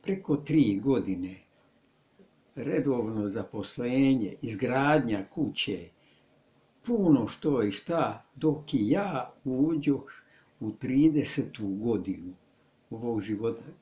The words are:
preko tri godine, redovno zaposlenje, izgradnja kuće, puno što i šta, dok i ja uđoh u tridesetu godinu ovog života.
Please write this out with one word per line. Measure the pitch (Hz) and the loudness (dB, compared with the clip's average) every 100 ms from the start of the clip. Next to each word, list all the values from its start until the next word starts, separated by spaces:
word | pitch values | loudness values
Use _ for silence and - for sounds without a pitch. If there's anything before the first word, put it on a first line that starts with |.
preko | - 190 - 143 | -4 -6 0 -2
tri | - 156 117 98 | 2 4 4 4
godine, | 131 123 98 92 92 92 _ _ _ _ _ _ _ _ _ _ _ - | 2 2 0 -4 -6 -10 _ _ _ _ _ _ _ _ _ _ _ -10
redovno | 123 160 139 123 110 110 104 | -2 0 0 0 0 -2 -2
zaposlenje, | 104 98 110 98 - 123 127 135 131 101 - | -4 -6 -8 -8 -6 -2 4 4 4 0 -6
izgradnja | 113 104 123 131 143 156 120 104 95 | -8 -4 0 2 4 4 4 -2 -4
kuće, | - 120 - - 90 87 _ _ _ _ _ _ _ _ _ - | -4 -4 -2 -4 -4 -8 _ _ _ _ _ _ _ _ _ -2
puno | 233 180 135 107 | 2 6 6 4
što | - 156 131 | -2 0 2
i | 104 | 0
šta, | 98 - 170 120 - _ 131 | -2 -4 -2 -2 -4 _ -2
dok | 156 147 - | 0 0 -2
i | 131 104 | 0 2
ja | 180 196 143 - - 135 | 2 0 -4 -6 -10 -4
uđoh | 127 151 160 147 135 - - _ _ _ _ | 0 2 2 0 -2 -4 -20 _ _ _ _
u | 110 | -8
tridesetu | 104 127 131 156 147 113 - 117 - 101 | -6 0 4 4 4 -2 -4 -6 -6 -6
godinu | 98 117 107 95 87 90 87 _ _ _ _ _ | -4 -2 -2 -2 -8 -8 -16 _ _ _ _ _
ovog | 113 120 110 | -8 -4 -4
života. | 98 104 117 - 135 - | -4 -4 -4 -4 -14 -20